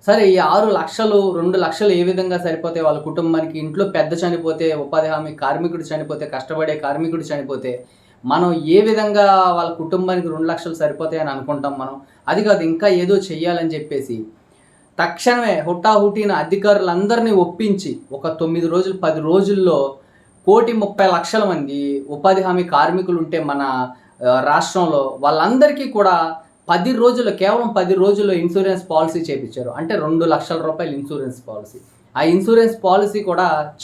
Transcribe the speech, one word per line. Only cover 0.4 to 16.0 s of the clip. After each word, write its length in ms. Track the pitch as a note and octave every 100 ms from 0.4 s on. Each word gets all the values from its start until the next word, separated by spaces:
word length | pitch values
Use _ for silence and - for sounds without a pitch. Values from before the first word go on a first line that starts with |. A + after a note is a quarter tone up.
| D#3 F#3 A3
లక్షలు, 680 | F#3 D#3+ - A3 G#3 G3 E3+
రెండు 220 | F3 F#3
లక్షలు 320 | E3 - G#3
ఏ 140 | F3
విధంగా 340 | F3 F#3 F#3 F3+
సరిపోతాయి 440 | F3 D#3+ E3+ E3
వాళ్ళ 180 | D#3 D3+
కుటుంబానికి? 600 | D3+ D3+ E3 E3 D#3 D#3
ఇంట్లో 260 | D#3 D#3+ G3
పెద్ద 380 | E3 D3+ E3
చనిపోతే, 500 | F3+ E3+ E3 D#3 D#3+
ఉపాధి 340 | D3+ C#3+ D#3+ D#3
హామీ 280 | D#3 D#3 -
కార్మికుడు 480 | C#3 D3+ E3+ E3+
చనిపోతే, 420 | D#3 D#3 D3 C#3+ D3+
కష్టపడే 500 | C3 - D#3 D#3 D3+
కార్మికుడు 460 | C#3 D3 E3 E3
చనిపోతే, 640 | D3 D3 C3+ C3 B2+ B2 - _ _ _ B2
మనం 280 | D3+ F3
ఏ 280 | E3 D3 F3+
విధంగా 720 | G#3+ G#3+ G#3+ G#3 G3+ F#3+ F#3
వాళ్ళ 180 | F3 E3+
కుటుంబానికి 560 | E3 D#3+ F#3 F#3 F#3 E3+
రెండు 160 | D#3+
లక్షలు 300 | E3 E3 E3+
సరిపోతాయని 560 | D#3 D3+ C#3 D#3+ D#3+ D3+
అనుకుంటాం 460 | C3+ C3 C#3+ C#3 C#3
మనం? 220 | C3 C#4 - _ -
అది 160 | E3+
కాదు, 200 | G#3+ G3
ఇంకా 240 | E3 E3 G#3
ఏదో 300 | F#3 F3+ G3
చెయ్యాలని 520 | - D#3 E3+ E3+ E3
చెప్పేసి 560 | D#3 - C#3+ C3+ A2+ A2 - _ _ _ _ _ -
తక్షణమే 560 | F3 - - A#3+ A3+ E3+
హుటాహుటిన 720 | D3+ F3 G3+ G#3